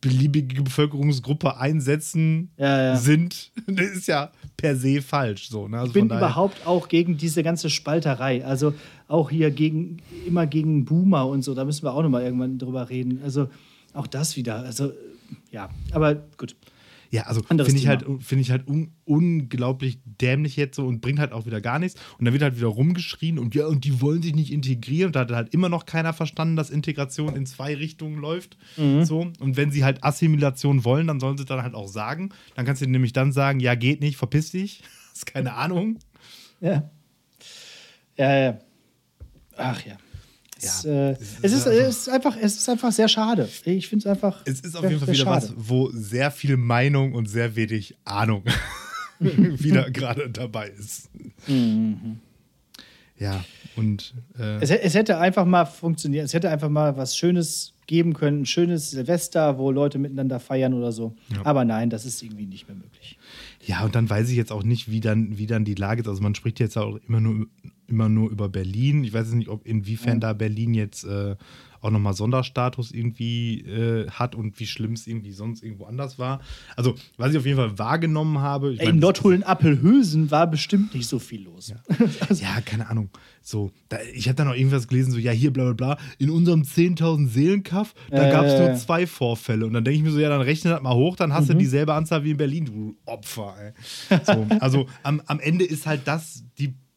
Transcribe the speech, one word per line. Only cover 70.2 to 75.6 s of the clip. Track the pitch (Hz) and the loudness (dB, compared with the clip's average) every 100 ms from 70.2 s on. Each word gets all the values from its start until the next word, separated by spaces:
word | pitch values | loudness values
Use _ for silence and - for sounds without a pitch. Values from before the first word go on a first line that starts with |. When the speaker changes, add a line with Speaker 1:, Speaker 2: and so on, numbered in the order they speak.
| 110 | 0
Speaker 1:
da | |
Berlin | 107 110 107 117 | -2 -2 -2 0
jetzt, | 113 104 - | 0 0 -6
äh, | 101 101 101 98 - - - - | -8 -6 -4 -6 -12 -20 -20 -8
auch | 107 | -2
nochmal | 107 104 | 0 0
Sonderstatus | 92 107 131 127 - 123 123 117 | 0 0 0 0 -2 -2 -2 -10
irgendwie, | - 117 113 117 117 117 110 | -4 -6 -4 -6 -4 -4 -6
äh, | - 110 117 113 107 | -6 -2 0 0 -4
hat | - 123 | -4 -6
und | 107 107 101 | -4 -8 -8
wie | 107 | -10
schlimm | - 110 | -6 -6
es | 113 113 | -6 -8
irgendwie | 117 98 | -10 -10
sonst | 95 110 113 | -12 -10 -10